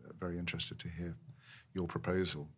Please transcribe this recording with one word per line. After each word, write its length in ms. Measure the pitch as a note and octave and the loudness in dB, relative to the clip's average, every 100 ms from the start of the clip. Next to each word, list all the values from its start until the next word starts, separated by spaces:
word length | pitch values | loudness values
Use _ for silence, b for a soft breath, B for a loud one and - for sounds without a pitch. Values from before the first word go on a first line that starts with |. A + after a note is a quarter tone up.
| - - | -16 -4
very 180 | F2+ F2 | -2 0
interested 400 | F2 E2+ - - | 0 2 2 2
to 80 | F2 | -4
hear 280 | D#2+ F2 D#2+ - B B B B | -2 -4 -4 -10 B B B B
your 120 | F#2+ E2+ | -2 0
proposal." 600 | - E2+ F#2 F2+ D2 D2+ | 0 4 4 4 2 -2